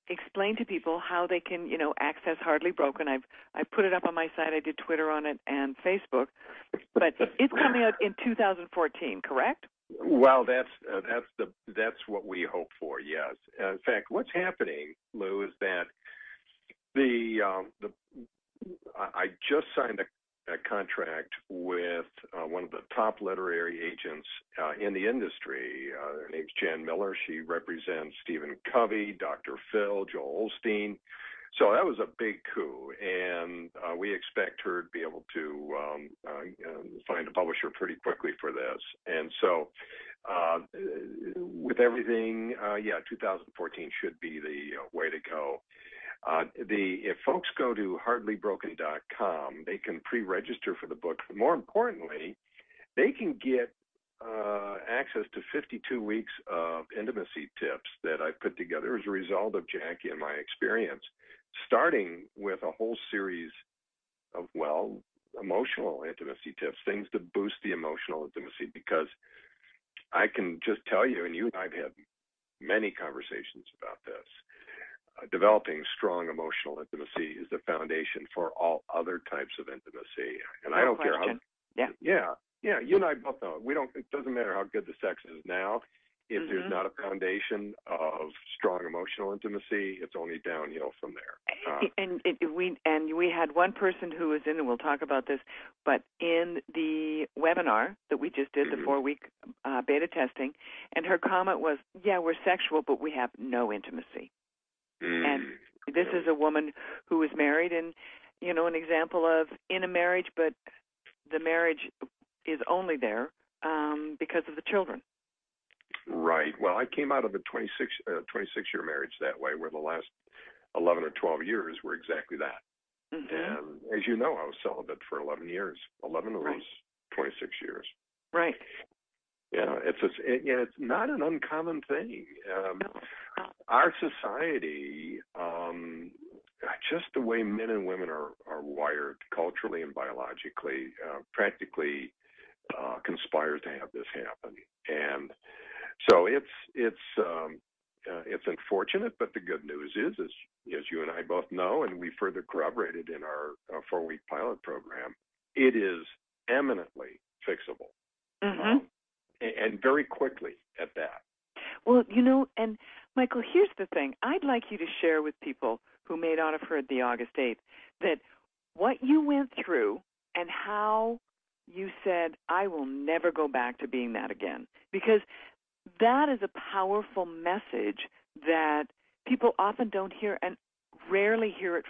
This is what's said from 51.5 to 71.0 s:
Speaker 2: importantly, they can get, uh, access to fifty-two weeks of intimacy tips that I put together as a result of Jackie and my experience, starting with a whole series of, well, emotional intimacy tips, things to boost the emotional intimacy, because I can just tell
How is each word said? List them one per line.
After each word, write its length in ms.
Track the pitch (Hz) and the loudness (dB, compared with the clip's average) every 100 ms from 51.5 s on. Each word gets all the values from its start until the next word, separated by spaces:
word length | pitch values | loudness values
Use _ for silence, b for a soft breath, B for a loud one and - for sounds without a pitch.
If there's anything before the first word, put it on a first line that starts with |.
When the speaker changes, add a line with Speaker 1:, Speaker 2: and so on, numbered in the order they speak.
| 165 | 4
Speaker 2:
importantly, 800 | - 208 240 175 80 - - 214 _ b b b b - | 2 0 2 -2 -8 -8 -10 -12 _ b b b b 4
they 160 | 208 | 4
can 200 | - 196 | 4 -4
get, 400 | 123 127 127 120 _ _ _ _ - | -2 2 2 0 _ _ _ _ -16
uh, 560 | 113 110 104 104 101 98 - | -8 -4 -2 -2 -4 -8 -2
access 380 | 120 139 - - | -2 -2 -4 -4
to 80 | - - | -8 -6
fifty-two 500 | 165 - 113 - 127 | -4 -4 -8 -4 -4
weeks 300 | 104 110 110 - - | 0 -2 -4 -10 -6
of 340 | 85 82 82 80 110 | -2 -2 -4 -6 -6
intimacy 540 | 110 113 90 - 71 - | -4 -4 -6 -10 -12 -6
tips 320 | 76 65 - - | -4 -4 -8 -8
that 180 | - 78 | -2 -2
I 100 | 78 | -2
put 260 | - - - | -2 -4 -4
together 380 | 85 80 104 120 | -4 -4 -2 -2
as 100 | 101 | -2
a 40 | |
result 440 | 95 90 95 107 104 | -2 0 0 2 -2
of 100 | 85 | -4
Jackie 420 | - 82 87 - | -6 -6 -6 -8
and 100 | 78 | -6
my 140 | 76 | -6
experience, 720 | 73 73 - 101 113 92 82 - _ b b b - - | -6 -8 -2 0 2 0 -4 -14 _ b b b -14 4
starting 580 | 117 160 143 90 85 98 - | 6 6 4 2 -6 -14 -8
with 260 | 101 92 | -4 -4
a 80 | 85 | -4
whole 260 | - 113 117 - | -2 -2 -4 -4
series 400 | 107 98 87 82 - _ _ _ _ _ _ _ 87 | -4 -2 -4 -8 -14 _ _ _ _ _ _ _ -12
of, 120 | 87 | -8
well, 440 | 82 76 78 110 101 - _ _ - | -2 0 0 -2 -6 -16 _ _ -8
emotional 640 | 98 95 131 - 92 69 80 | 0 0 0 0 -2 -4 -6
intimacy 460 | 76 73 - - - | -8 -10 -10 -12 -6
tips, 180 | 78 - | -6 -4
things 240 | - 104 104 | -4 -4 -2
to 80 | - | -6
boost 360 | 87 101 101 - | -2 -2 -2 -2
the 80 | - | -4
emotional 540 | 82 80 78 - 78 73 | -2 -2 -4 -4 -6 -6
intimacy, 440 | - 71 - 71 | -10 -12 -10 -12
because 340 | - - 80 78 - b b b b b b _ - - | -10 0 0 0 -8 b b b b b b _ -20 -2
I 160 | - 101 | 2 2
can 320 | - 90 82 - | 2 -4 -2 -2
just 200 | 82 - | -2 2
tell 180 | 92 | 4